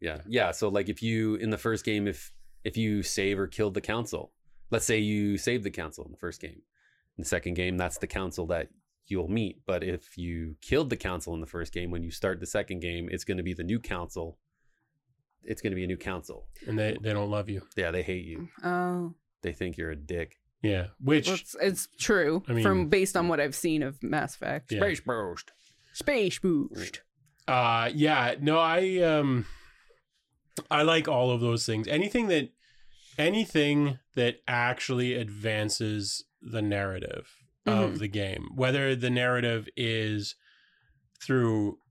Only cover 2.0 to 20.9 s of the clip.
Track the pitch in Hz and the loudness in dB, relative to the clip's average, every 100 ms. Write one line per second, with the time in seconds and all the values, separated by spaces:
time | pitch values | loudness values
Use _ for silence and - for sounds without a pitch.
2 | 101 92 - - - - - 117 107 101 | 0 -4 -12 -18 -20 -10 -6 -2 0 0
3 | 92 - 98 98 95 - 107 98 - 113 | -2 0 0 0 -2 0 0 0 -2 -4
4 | 120 78 73 _ _ - - 117 - 110 | -2 -8 -10 _ _ -16 -4 -2 2 2
5 | 107 104 104 98 - 123 98 92 80 - | 2 2 2 2 2 0 -2 -6 -8 -10
6 | - - 87 - 82 - _ _ _ _ | -16 -10 -10 -8 -14 -16 _ _ _ _
7 | _ - 82 87 92 87 90 90 90 - | _ -10 -4 -2 -2 -2 0 0 -2 -4
8 | 98 95 92 - 85 85 - _ _ _ | -6 -4 -4 -4 -2 -2 -4 _ _ _
9 | - 95 85 110 98 - - 90 90 90 | -6 -4 0 -2 -2 -6 -4 -2 -2 -4
10 | - - 85 82 82 76 - 135 143 117 | -8 -10 -6 -6 -8 -8 0 0 0 -2
11 | 98 87 85 82 80 87 82 85 87 87 | -4 -4 -6 -8 -6 -6 -6 -6 -6 -6
12 | 85 - 98 92 92 107 95 92 87 85 | -6 -4 -4 -4 -4 -4 -4 -6 -6 -6
13 | 87 - - 92 87 87 85 117 - 90 | -6 -6 -4 -4 -4 -4 -2 -2 -2 -6
14 | 82 90 82 - _ _ _ _ _ _ | -6 -8 -10 -12 _ _ _ _ _ _
15 | _ _ _ _ - 107 107 92 90 90 | _ _ _ _ -10 -6 -4 -2 -4 -4
16 | 101 90 - - - - - 107 107 - | -6 -8 -8 -14 -14 -14 -6 -2 -2 -2
17 | 107 104 104 104 104 95 - - 87 90 | -2 -2 0 -2 -4 -6 -6 -4 -2 -2
18 | 90 92 82 82 170 - 180 180 180 180 | -2 -4 -6 -10 -12 -8 -4 -2 0 -2
19 | 170 - _ _ 87 - 92 85 80 76 | -4 -10 _ _ -8 -4 -6 -4 -6 -6
20 | 73 87 80 _ _ - 107 92 92 | -6 -6 -6 _ _ -4 0 0 -2